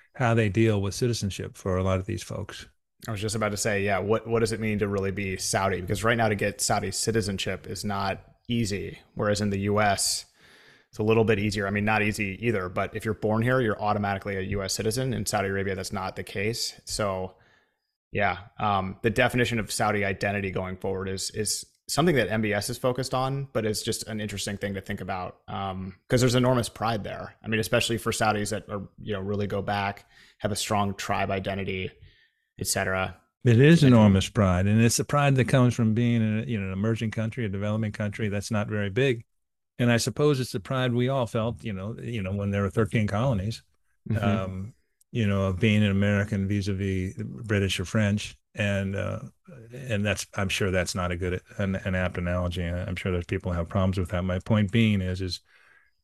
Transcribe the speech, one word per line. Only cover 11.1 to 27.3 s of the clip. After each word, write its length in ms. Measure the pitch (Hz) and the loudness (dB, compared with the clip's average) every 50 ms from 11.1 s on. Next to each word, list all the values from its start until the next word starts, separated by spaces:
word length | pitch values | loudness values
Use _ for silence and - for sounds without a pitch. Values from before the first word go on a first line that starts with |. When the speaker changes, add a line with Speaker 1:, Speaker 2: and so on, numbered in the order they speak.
| 110 113 110 | 6 6 6
Speaker 2:
bit 160 | 104 110 98 | 4 4 2
easier. 280 | 104 107 95 107 98 | 2 -2 -2 -2 -2
I 20 | 98 | -2
mean, 160 | 104 104 104 | -2 0 0
not 180 | 110 110 107 104 | 2 2 2 2
easy 340 | 107 101 - 104 98 95 - 113 | 0 0 -2 -2 -4 -4 -2 -2
either, 220 | 120 107 98 92 | 0 0 0 -2
but 280 | 90 95 104 98 90 - | -4 -4 -4 -4 -4 -6
if 100 | 107 - | -6 -4
you're 80 | 113 104 | -4 -4
born 300 | - - 107 107 113 113 | -2 0 0 0 2 2
here, 180 | 127 131 131 | 2 2 2
you're 200 | 123 107 98 - | 2 0 0 0
automatically 540 | 104 104 107 101 104 101 98 95 - 104 98 | 0 0 0 0 0 -2 -2 -4 -4 -6 -6
a 60 | 95 | -4
U 200 | 95 98 101 101 | -4 -4 -4 -4
S 120 | 95 95 - | -4 -4 -4
citizen. 400 | - 104 110 110 127 131 131 110 | -2 -2 -2 -2 -2 -2 -2 -2
In 120 | 107 101 | -4 -4
Saudi 220 | - - 104 98 | -2 -2 0 0
Arabia, 260 | 98 98 98 95 98 95 | 0 0 -2 -2 -2 -4
that's 200 | 92 92 - 104 | -4 -6 -6 -6
not 240 | 98 95 95 - | -6 -6 -6 -8
the 60 | - 95 | -8 -10
case. 560 | - - 104 98 113 117 - - - - - - | -8 -6 -4 -4 -4 -4 -4 -6 -8 -8 -12 -12
So, 520 | - - - 107 98 95 92 92 92 - _ _ _ _ _ _ _ _ _ _ _ _ _ _ _ - | -8 -4 -2 -2 -2 -2 -4 -6 -8 -10 _ _ _ _ _ _ _ _ _ _ _ _ _ _ _ -4
yeah, 260 | 101 101 95 90 90 95 - _ - | 0 0 0 0 -2 -8 -14 _ -2
um, 380 | 113 104 101 95 92 95 - - - | 0 0 2 2 0 -2 -4 -2 -2
the 60 | 113 | 0
definition 480 | 101 127 123 120 - 123 120 107 120 | 2 2 2 2 4 2 0 0 0
of 140 | 117 95 - | -4 -4 -4
Saudi 320 | - - 113 107 107 101 101 | -2 -2 0 0 0 0 -2
identity 480 | 98 95 - 107 101 101 101 98 95 | -2 -2 -2 -2 -2 -2 -2 -4 -4
going 240 | 92 95 92 92 92 | -4 -4 -6 -6 -8
forward 320 | - - 98 95 95 95 | -6 -6 -4 -4 -4 -4
is, 240 | 95 95 95 - - | -6 -6 -6 -6 -6
is 340 | - 110 104 98 - - - _ _ _ _ | -6 -4 -4 -4 -4 -6 -8 _ _ _ _
something 300 | - - 143 160 180 151 | -6 -2 2 2 4 4
that 120 | 123 104 87 | 2 2 2
M 120 | 110 110 | 0 0
B 100 | 110 104 | 0 0
S 180 | 101 104 - - | 0 0 -2 -4
is 80 | 120 | -4
focused 360 | - - 127 123 131 127 - 135 | -2 -2 -2 0 0 -4 -4 -2
on, 340 | 127 131 131 139 139 139 - - | -2 -2 -2 -2 -4 -6 -4 -4
but 120 | 117 110 | -2 -2
it's 180 | 107 107 - - | -2 -2 -2 -4
just 220 | 117 110 - - | -4 -4 -6 -6
an 120 | - 113 107 | -8 -8 -6
interesting 380 | 107 104 101 95 - 107 101 | -6 -6 -6 -6 -6 -6 -6
thing 160 | - - 101 98 | -6 -6 -6 -6
to 80 | 95 | -6
think 180 | - - 101 - | -8 -8 -8 -8
about, 380 | 95 92 98 92 90 - - _ _ | -6 -6 -6 -6 -8 -10 -12 _ _
um, 480 | - - 98 98 95 92 92 95 95 - _ _ - | -10 -8 -6 -6 -6 -6 -6 -8 -10 -12 _ _ 2
'cause 100 | 135 120 | 2 4
there's 160 | 127 127 117 | 4 4 4
enormous 320 | 127 123 127 131 120 110 | 4 4 4 2 2 0
pride 380 | - - - 104 113 117 101 98 | -2 -4 -4 -2 -2 -2 -2 -4
there. 300 | 95 92 - 92 - | -8 -8 -10 -10 -12